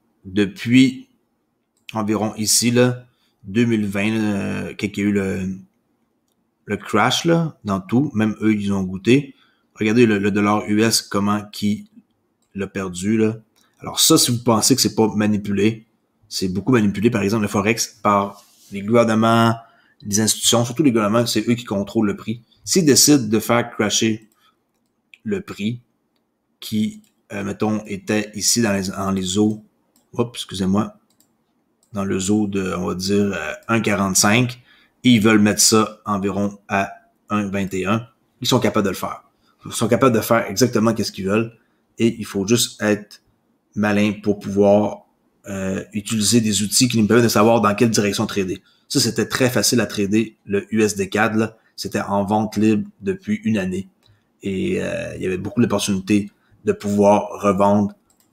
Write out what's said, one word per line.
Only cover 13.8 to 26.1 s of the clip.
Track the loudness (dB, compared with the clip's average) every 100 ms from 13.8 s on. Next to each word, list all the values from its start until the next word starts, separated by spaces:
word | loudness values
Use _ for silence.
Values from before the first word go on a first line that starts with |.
Alors | -12 -2
ça, | 2 4
si | 4
vous | 0
pensez | 2 2 2 2
que |
c'est | 2
pas | 2 0
manipulé, | 2 0 0 -2 0 0 -2 -10 _ _ _ _
c'est | -6 -4
beaucoup | -4 0
manipulé, | 2 2 2 0
par | 2
exemple, | 0 0
le | -2
Forex, | 0 0 0 -2 -4
par | 0 2 0 -6 _ _ -14
les | -10
gouvernements, | 0 2 4 4 4 4 4 2 -6 _ _ _
les | -4 0
institutions, | 0 0 0 0
surtout | 0 2
les | 2
gouvernements, | 2 2 2 0
c'est | -2 0
eux |
qui | -2
contrôlent | -2 -6 -4 -2 -2
le | -2
prix. | -8 -12 -12 _
S'ils | -2 2 4
décident | 4 6 4 4
de | -2
faire | 2 0 0
crasher | -2 -2 0 -2 -2 -8 _ _ _ _ _ _ _ _ -14
le | -8 -8
prix, | -8 -8 -8 -8 -14 _ _